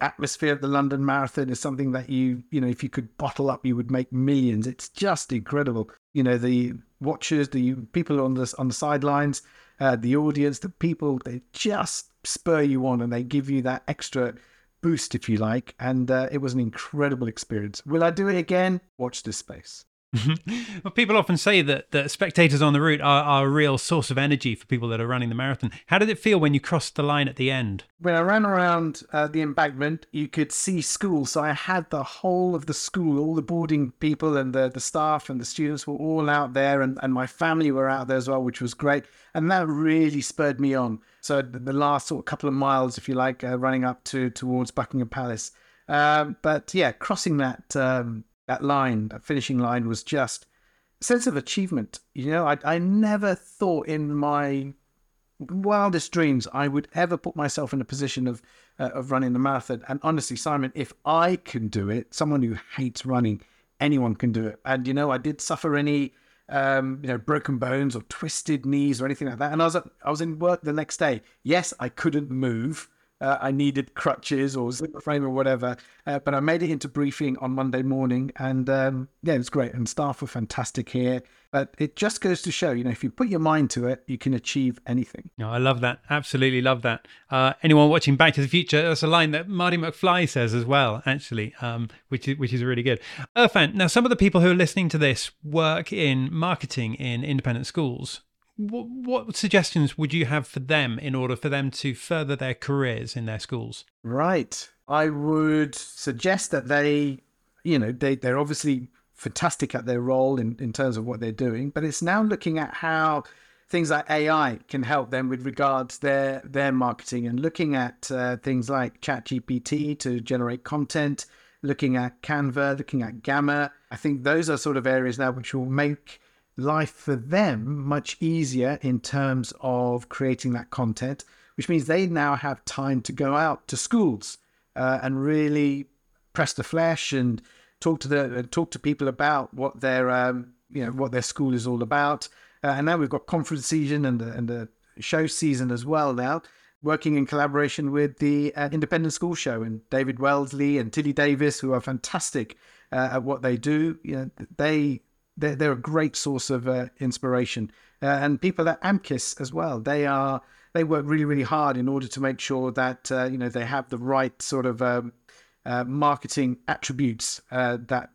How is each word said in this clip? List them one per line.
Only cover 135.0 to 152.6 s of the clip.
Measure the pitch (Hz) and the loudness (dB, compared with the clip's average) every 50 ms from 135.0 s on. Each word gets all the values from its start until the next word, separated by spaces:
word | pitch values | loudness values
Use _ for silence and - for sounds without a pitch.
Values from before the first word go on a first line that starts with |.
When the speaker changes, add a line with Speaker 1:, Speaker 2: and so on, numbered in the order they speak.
Speaker 1:
and | - 131 135 135 | -2 -2 -2 0
really | 135 147 151 151 151 147 147 151 147 143 139 139 139 - _ _ _ _ _ _ _ _ | 0 2 2 2 2 2 2 4 2 2 2 0 -4 -10 _ _ _ _ _ _ _ _
press | - - 151 - - | -2 -2 -2 -2 -2
the | - 117 | -4 -6
flesh | - - 165 165 165 165 - - - | -2 0 2 2 2 0 0 -2 -2
and | 143 135 123 123 113 113 - - _ _ _ _ _ _ | 0 0 0 0 0 -2 -6 -12 _ _ _ _ _ _
talk | - 165 160 151 | 0 0 0 0
to | - 135 | 0 0
the, | 147 143 139 127 123 127 | 0 0 0 0 -2 -6
uh, | 123 120 | -6 -4
talk | - 170 170 - | -2 -2 -2 -2
to | - - | -4 -4
people | - 147 147 - 147 135 | -2 -2 -2 0 0 -2
about | 123 - 147 147 151 139 127 - - | 0 0 2 2 2 2 0 -4 -6
what | - 131 135 - 117 | -4 -4 -4 -4 -2
their, | 131 131 127 127 127 127 | -2 0 2 2 2 2
um, | 127 127 123 127 127 123 123 - - _ _ _ | 2 2 2 0 0 -4 -6 -12 -16 _ _ _
you | - 143 123 | -8 -6 -6
know, | 117 | -4
what | 131 131 135 123 | -4 -2 -2 -2
their | 123 127 | -2 -2
school | 117 - - - 143 135 127 | -2 -4 -2 -2 0 0 0
is | 120 113 123 | 0 0 -2
all | 123 117 120 | -2 -2 -2
about. | 110 143 143 143 143 147 143 - - - - - - _ _ - | 0 0 2 2 2 0 -2 -6 -10 -16 -20 -20 -20 _ _ -2
Uh, | 143 | -2
and | 139 135 143 | 0 0 2
now | 160 175 | 2 2
we've | 170 147 127 | 2 0 0
got | 151 135 - - | -2 -4 -4 -2
conference | - 165 143 - 160 143 127 | -2 -2 -2 -2 -4 -6 -2
season | - 160 156 147 139 147 147 143 | -2 0 0 0 0 0 0 0
and | 131 123 117 | 0 0 -2
the, | 113 117 | -2 -4
and | 120 123 117 117 | -6 -6 -4 -4
the | 120 117 113 110 _ _ _ _ _ - | -4 -6 -8 -12 _ _ _ _ _ -14
show | 107 - - 156 160 156 | -6 -2 0 0 0 0
season | - - 160 151 139 127 131 123 | 0 0 0 2 2 2 0 -2
as | 123 117 120 | -2 -4 -2
well | 139 160 156 147 139 127 | -2 0 0 2 0 0
now, | 123 123 131 151 165 - - _ _ _ _ _ _ | 0 -2 -2 -2 -4 -6 -10 _ _ _ _ _ _
working | - 151 156 151 - 160 151 | -2 -2 0 0 2 2 2
in | 143 139 | 2 2
collaboration | - 151 147 143 143 139 147 147 143 - - 147 139 | 2 2 2 2 2 2 2 0 0 0 -2 -2 0
with | 139 147 147 143 135 - | 2 2 2 0 0 0
the, | 151 143 147 147 147 147 - | 0 2 2 2 0 -2 -2
uh, | 147 147 143 | -4 -4 -2
Independent | 151 160 151 151 180 165 165 156 147 | -2 -2 0 0 0 0 0 0 -2
School | - 175 175 170 | -2 -2 -2 -2
Show | - - 143 117 113 | -2 -4 -4 -2 -2
and | 113 113 110 110 - _ | -4 -6 -6 -8 -6 _
David | 135 131 135 131 127 123 | -2 0 0 0 -2 0
Wellesley | 135 139 143 143 143 127 135 139 143 143 143 139 | 2 2 2 2 0 -2 -2 0 0 2 2 2
and | 117 110 | 0 -2
Tilly | - 151 147 143 143 | -2 -2 0 0 2
Davis, | 147 147 147 143 131 151 147 135 - | 2 2 2 4 2 2 0 0 0
who | - 131 131 | -2 -2 0
are | 123 | -2
fantastic, | - - 131 120 - - - 175 - - - 143 110 - - - | -2 -2 -6 -6 -4 -4 -4 -4 -4 -4 -4 -4 -4 -6 -8 -16